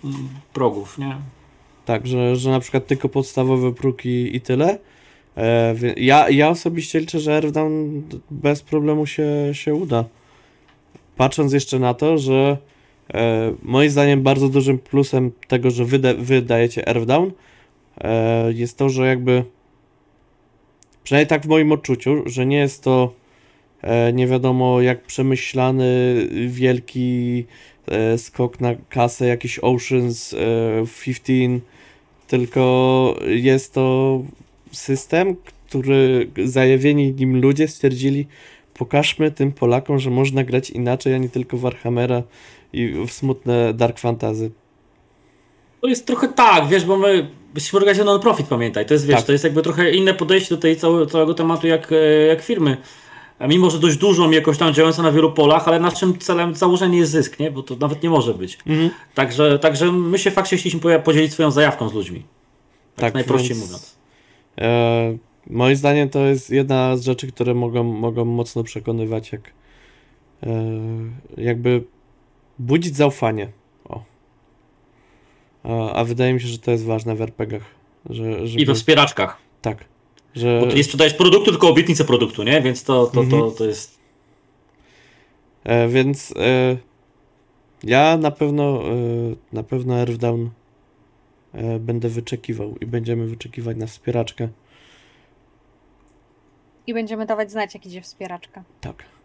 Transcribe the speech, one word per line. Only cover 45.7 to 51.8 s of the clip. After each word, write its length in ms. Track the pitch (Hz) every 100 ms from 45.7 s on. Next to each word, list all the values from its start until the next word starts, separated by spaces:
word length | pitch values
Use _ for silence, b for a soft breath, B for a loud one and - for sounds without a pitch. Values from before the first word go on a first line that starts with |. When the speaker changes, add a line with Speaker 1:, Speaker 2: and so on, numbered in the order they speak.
| _
Speaker 1:
To 80 | 254
jest 180 | 240 -
trochę 220 | 247 247
tak, 400 | - 233 175 147
wiesz, 160 | 190
bo 120 | 170 190
my 300 | 202 190 143 - -
jesteśmy 240 | 151 - 196
organizacją 340 | 202 196 208
non-profit, 340 | 196 226 175 143
pamiętaj, 400 | 120 117 - 107
to 80 |
jest, 120 | 151 143
wiesz, 100 | 131
Speaker 2:
Tak. 100 | 117
Speaker 1:
to 60 |
jest 120 | 143
jakby 180 | 156 147
trochę 280 | 160 156 175
inne 240 | 180 190
podejście 400 | 190 165 190 190
do 60 | 165
tej 160 | 165 160
cały-, 300 | 165 170 151
całego 280 | 160 156
tematu 320 | 165 165 165 165
jak, 260 | 160